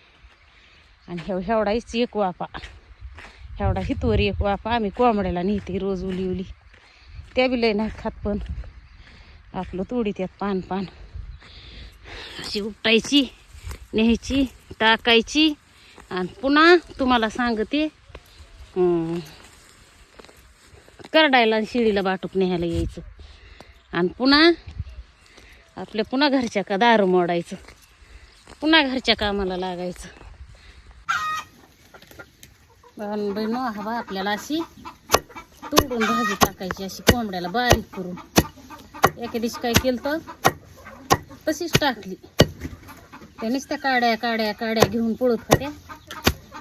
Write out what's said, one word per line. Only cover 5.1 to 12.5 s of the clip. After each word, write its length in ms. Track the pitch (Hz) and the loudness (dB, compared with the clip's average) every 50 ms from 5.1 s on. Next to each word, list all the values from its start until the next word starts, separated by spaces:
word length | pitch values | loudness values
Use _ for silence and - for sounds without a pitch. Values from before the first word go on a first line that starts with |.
| 214 202 190 180 175 180 | 4 2 0 -2 -2 -2
नेते 360 | 180 202 208 196 - - 180 196 | 0 0 -2 -2 -4 -6 -6 -4
रोज 260 | 190 196 196 175 185 | -2 -2 -4 -4 -4
उली 240 | 190 185 185 190 185 | -4 -4 -4 -2 -2
उली. 140 | 185 185 185 - - _ - - - - - - - - - - - - - - - | -4 -4 -6 -10 -14 _ -20 -20 -20 -20 -20 -20 -20 -20 -20 -20 -18 -18 -16 -4 0
त्या 120 | 254 254 262 | 2 2 2
बी 120 | 262 240 | 2 2
लय 120 | 233 226 | 2 2
नाही 180 | 202 208 220 208 - - | 2 0 -2 -4 -6 -8
खात, 120 | - 220 - - - | -8 -8 -8 -6 -4
पण 140 | 208 208 202 - - - - - - - - - - - - - - - - - - - - - - - | -4 -4 -4 -6 -8 -8 -10 -12 -12 -16 -20 -20 -20 -20 -20 -20 -20 -20 -20 -20 -20 -20 -20 -18 -12 -10
आपलं 280 | 190 180 - 185 175 | -10 -8 -6 -6 -6
तोडीत 380 | 190 - 247 247 220 208 190 - | -6 -4 -2 -2 -2 -2 -2 -4
यात 200 | 185 175 - - | -6 -8 -6 -6
पान 200 | 196 202 196 185 | -4 -2 -2 -2
पान. 240 | 170 - 180 196 190 - - - - - - - - - - - - - - - - - - - - - - - - - - - - - - - | -4 -4 -6 -6 -6 -8 -10 -16 -18 -16 -14 -14 -12 -14 -14 -16 -18 -20 -20 -20 -20 -18 -18 -18 -18 -18 -20 -20 -20 -18 -16 -16 -16 -14 -14 -12
अशी 220 | - - | -10 -6